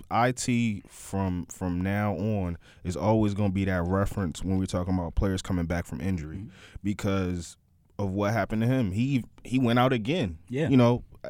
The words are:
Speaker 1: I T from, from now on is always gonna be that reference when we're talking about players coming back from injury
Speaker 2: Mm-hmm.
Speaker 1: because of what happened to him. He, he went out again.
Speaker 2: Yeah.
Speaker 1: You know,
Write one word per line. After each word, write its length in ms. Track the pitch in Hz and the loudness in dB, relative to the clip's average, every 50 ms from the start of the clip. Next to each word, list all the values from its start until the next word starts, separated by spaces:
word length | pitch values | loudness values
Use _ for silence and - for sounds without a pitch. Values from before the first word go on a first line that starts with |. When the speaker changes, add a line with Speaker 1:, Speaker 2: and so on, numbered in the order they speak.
| - - | -6 -2
Speaker 1:
I 220 | 90 107 117 127 | 2 2 2 2
T 520 | 127 - - - 123 117 117 113 104 98 - - | 2 0 -2 0 2 2 2 0 -2 -4 -8 -14
from, 600 | - - - - - 98 98 95 90 90 82 - | -18 -20 -12 -6 -2 -2 0 0 0 -2 -4 -8
from 340 | - - 95 90 87 87 | -8 -6 -4 -2 -2 0
now 320 | 92 98 98 101 104 104 98 | 0 0 0 0 0 0 -2
on 420 | 78 95 110 110 101 92 87 85 80 - - - - - | -2 -2 -2 -2 -2 -2 -4 -6 -8 -10 -16 -20 -10 -8
is 100 | 90 90 | -6 -4
always 380 | - 78 107 110 110 107 104 101 | 0 2 4 4 4 4 2 2
gonna 180 | 95 107 98 | 2 0 0
be 140 | 90 98 98 | 2 2 0
that 180 | 95 95 90 85 | 2 0 0 0
reference 580 | 87 95 95 101 - - - 98 85 71 - 85 | 2 2 2 2 0 0 -2 -2 -2 -4 -4 -2
when 140 | 90 95 92 | -2 0 0
we're 80 | 92 92 | 0 0
talking 260 | - 95 90 92 92 | -2 -2 0 0 0
about 220 | 92 87 82 - | 0 0 -2 -4
players 260 | - - 98 95 92 | -2 -2 -2 -2 -2
coming 240 | - - 98 87 85 | -2 -2 -2 0 0
back 200 | 82 87 85 - | 0 -2 -4 -4
from 140 | - - 64 | -6 -8 -6
injury 380 | 69 95 95 85 76 78 78 95 | -4 -2 -2 -4 -4 -8 -10 -12
Speaker 2:
Mm-hmm. 120 | 104 139 - - - - - - | -12 -14 -16 -20 -20 -20 -16 -8
Speaker 1:
because 760 | - 98 104 - - 104 98 98 95 90 90 87 82 - - - _ _ _ _ _ _ _ - | -6 -4 -4 -2 -2 0 0 0 0 -2 -2 -4 -6 -10 -14 -20 _ _ _ _ _ _ _ -6
of 140 | 104 98 | -6 -4
what 200 | 92 101 104 101 | -2 0 0 0
happened 300 | 117 113 95 - 113 110 | 0 0 0 0 0 0
to 60 | 113 120 | 2 2
him. 240 | 131 131 120 95 90 | 2 2 0 0 0
He, 320 | 107 123 139 143 123 110 - - - - | 0 0 2 0 0 -2 -4 -12 -18 -6
he 160 | - 113 135 | -2 0 2
went 180 | 131 113 117 123 | 2 4 4 4
out 140 | 123 131 | 4 4
again. 460 | 135 120 104 107 151 185 143 90 78 - - - | 4 2 0 0 -2 0 -2 -2 -4 -8 -10 -6
Speaker 2:
Yeah. 220 | 120 131 160 131 | -4 -2 2 4
Speaker 1:
You 80 | 139 127 | 6 6
know, 260 | 120 117 123 117 - - - - - 71 | 8 6 4 2 -2 -10 -18 -16 -14 -8